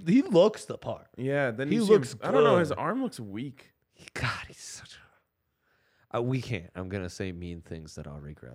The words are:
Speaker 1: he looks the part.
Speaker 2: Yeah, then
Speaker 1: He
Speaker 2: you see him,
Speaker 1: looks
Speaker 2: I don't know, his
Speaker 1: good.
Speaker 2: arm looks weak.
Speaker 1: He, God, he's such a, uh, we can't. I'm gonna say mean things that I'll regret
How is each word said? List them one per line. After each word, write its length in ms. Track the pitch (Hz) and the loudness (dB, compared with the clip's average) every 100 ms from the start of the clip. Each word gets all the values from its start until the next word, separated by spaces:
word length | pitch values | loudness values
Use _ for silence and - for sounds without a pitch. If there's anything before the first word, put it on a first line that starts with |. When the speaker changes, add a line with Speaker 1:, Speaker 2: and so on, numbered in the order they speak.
| 165 | 4
Speaker 1:
he 160 | 240 | 4
looks 420 | 359 175 208 - | 6 6 6 4
the 140 | - - | -10 -10
part. 300 | - 101 - - | -8 -10 -12 -6
Speaker 2:
Yeah, 320 | 131 143 135 | -2 0 0
then 180 | 110 139 | -2 0
Speaker 1:
He 60 | |
Speaker 2:
you 60 | 208 | 2
see 60 | 202 | 6
him, 0 | 208 | 6
Speaker 1:
looks 160 | 123 123 | 4 -6
Speaker 2:
I 80 | 160 | 0
don't 120 | - | 4
know, 140 | 147 131 | 6 6
his 140 | 165 | 2
Speaker 1:
good. 80 | 131 | -2
Speaker 2:
arm 240 | 147 233 | -4 -4
looks 180 | 254 - | -6 -8
weak. 540 | 104 101 139 123 - _ _ | -10 -8 -10 -12 -20 _ _
Speaker 1:
He, 140 | _ - | _ -14
God, 160 | - - - - | -6 -4 -4 -10
he's 80 | - | -16
such 360 | - - - - _ _ _ _ _ _ _ _ _ _ _ | -18 -18 -18 -20 _ _ _ _ _ _ _ _ _ _ _
a, 40 | 117 | -4
uh, 60 | |
we 180 | 123 131 | -2 -2
can't. 300 | 120 104 87 | -4 -8 -8
I'm 140 | 90 92 | -10 -8
gonna 220 | 98 90 | -6 -8
say 220 | - 98 | -8 -8
mean 280 | 85 87 85 | -8 -10 -12
things 340 | - 82 78 - | -12 -14 -14 -14
that 100 | 73 | -14
I'll 120 | 73 | -14
regret 340 | 71 73 62 | -16 -18 -20